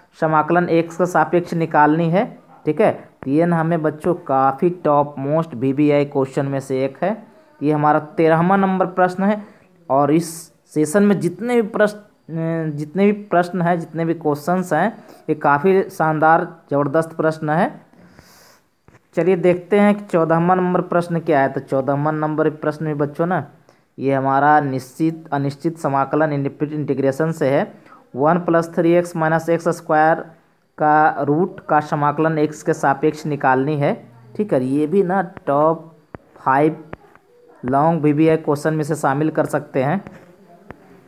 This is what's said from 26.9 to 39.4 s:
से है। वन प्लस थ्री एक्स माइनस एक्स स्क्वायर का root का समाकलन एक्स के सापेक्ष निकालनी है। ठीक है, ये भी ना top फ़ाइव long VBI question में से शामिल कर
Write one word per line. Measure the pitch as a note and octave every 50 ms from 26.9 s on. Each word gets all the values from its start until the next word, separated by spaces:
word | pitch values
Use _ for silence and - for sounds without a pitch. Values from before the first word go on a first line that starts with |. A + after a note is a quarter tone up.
| C#3 B2 C3+ C3+ C3 - D#3+ E3 D#3+
से | D#3+ D#3 C3
है। | C#3 D3+ G#3 G#3 - - _ - - - _ _ -
वन | B2 C#3 D3+ E3+ F3+
प्लस | F3 - E3+ E3 E3+ E3 -
थ्री | - E3+ E3 E3+
एक्स | F3 F3 F3 -
माइनस | E3+ D#3+ D#3+ D#3+ D#3+ D#3 E3
एक्स | E3+ E3 E3 F3
स्क्वायर | E3 E3 - - D#3+ D3+ D#3 D#3+ E3 E3 - - - _ _ _ _ _ _ _ _ -
का | D#3 D3+ D3+ D#3 D#3 D#3 - - C#3
root | C3+ D3 D#3 F#3 G3 - - - -
का | D#3+ D3+
समाकलन | D3 D3+ - D3+ D3 D3 C#3+ D3 D#3 D#3+ D#3+ D#3
एक्स | D3+ D3+ D3+ - -
के | - D#3
सापेक्ष | D3+ - C#3+ C#3 C3+ - D#3 D3 D3+ -
निकालनी | D#3 D3 C#3 - C3+ C3 C3 C3+ D3 D#3
है। | C#3+ C#3+ D#3 G#3+ - - - - - - - -
ठीक | - G#3+ G#3 E3
है, | C3+ B2+
ये | C3 C3+ D3 D3+
भी | D3 D#3+ G3+ F#3+
ना | F3 F#3 G3 F3+ F3+ - - -
top | - C#3 C#3+ D3+ D#3+ E3+ F3 - - - _ _ _ - - _ _ _
फ़ाइव | - - C#3 C3 C#3 D3+ D#3+ D#3 D#3+ - - - - _ _ _ _ _ _ _ _ _ - - - -
long | B2 C3 C#3 D3 D#3+ E3+ E3 C#3+
VBI | D3+ D3 D3 D#3+ D#3+ D#3+ D#3+
question | D#3+ D#3 D3 D3 - D#3+ D#3
में | D#3 D3+
से | D3 D#3+
शामिल | C#3+ - D3 C3+ C#3+ D#3 D#3
कर | D#3 E3